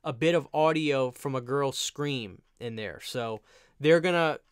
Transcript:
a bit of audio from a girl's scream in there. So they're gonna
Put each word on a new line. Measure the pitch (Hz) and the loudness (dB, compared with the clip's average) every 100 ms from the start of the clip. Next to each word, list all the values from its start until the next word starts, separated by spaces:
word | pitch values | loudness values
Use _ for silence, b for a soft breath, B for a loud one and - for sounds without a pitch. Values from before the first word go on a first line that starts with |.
a | 156 | -8
bit | 120 156 | 0 2
of | 170 139 | 2 0
audio | 147 156 160 151 135 127 | 2 2 2 0 0 0
from | - 143 | -4 -6
a | 131 | -6
girl's | 120 139 139 - | -2 -2 -2 -2
scream | - - 147 135 104 - _ _ | -8 -4 -4 -4 -8 -14 _ _
in | 120 | -10
there. | 113 104 76 | -8 -10 -10
So | - 127 113 110 b b b b | -10 -6 -6 -8 b b b b
they're | 143 160 | 6 6
gonna | 175 175 160 147 _ | 6 2 2 0 _